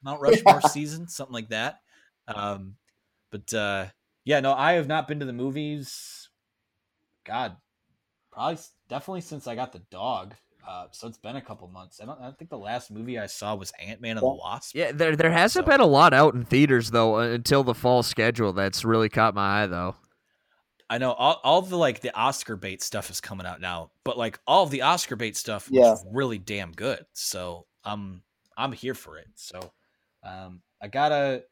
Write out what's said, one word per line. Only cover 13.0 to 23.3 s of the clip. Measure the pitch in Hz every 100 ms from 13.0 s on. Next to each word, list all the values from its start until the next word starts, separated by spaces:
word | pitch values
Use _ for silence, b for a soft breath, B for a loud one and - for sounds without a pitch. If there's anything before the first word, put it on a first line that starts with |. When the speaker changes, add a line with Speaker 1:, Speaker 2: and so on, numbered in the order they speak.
| 117 120
Speaker 1:
I | 101
saw | - 104 104
was | 95 -
Ant-Man | 92 110 113
and | 110
the | 127
Speaker 2:
Yeah. | 135
Speaker 1:
Wasp. | 87 117 - 147
Speaker 3:
Yeah, | 160
there, | 147 160 151
there | 165
hasn't | 170 185 370 339
Speaker 1:
So |
Speaker 3:
been | 277
a | 208
lot | 139 170
out | 131 151
in | 123
theaters | 120 127 147 127 110
though, | 117 113 110
uh, | 117
until | 120 117 139
the | 127
fall | 117 123 123
schedule. | 117 - 113 117 107
That's | 92 98 -
really | 113 113 110
caught | - 110
my | 101 98 101
eye | 101
though. | 87 90 95 _ _ _ _ _ _ _ _ _
Speaker 1:
I | 117
know | 127
all, | 123 131 165
all | 127 170
the, | 185 180
like, | 156 113
the | 123
Oscar | - 123 135 -
bait | 104 95 92
stuff | - 107 -
is | 92
coming | -